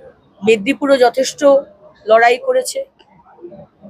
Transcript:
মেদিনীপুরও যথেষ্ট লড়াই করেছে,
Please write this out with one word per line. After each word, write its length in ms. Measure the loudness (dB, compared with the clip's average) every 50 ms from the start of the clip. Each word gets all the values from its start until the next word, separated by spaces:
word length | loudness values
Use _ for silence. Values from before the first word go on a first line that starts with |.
| -20 -20 _ _ _ _ _ -6
মেদিনীপুরও 540 | 0 0 0 0 0 -6 -6 -4 0 0 2 2 2
যথেষ্ট 360 | 0 0 -2 -6 -6 -4 0 2 2 2 2 0 -6 _ _ _ -20 _ _ -2
লড়াই 300 | 0 2 4 4 2 0 -2 -4
করেছে, 340 | -4 -4 -4 -4 -6 -10 -12 -14 _ _ _ _ _ _ _ _ _ _ _ -20 -20 -20 -20 -20 _ _ _ -20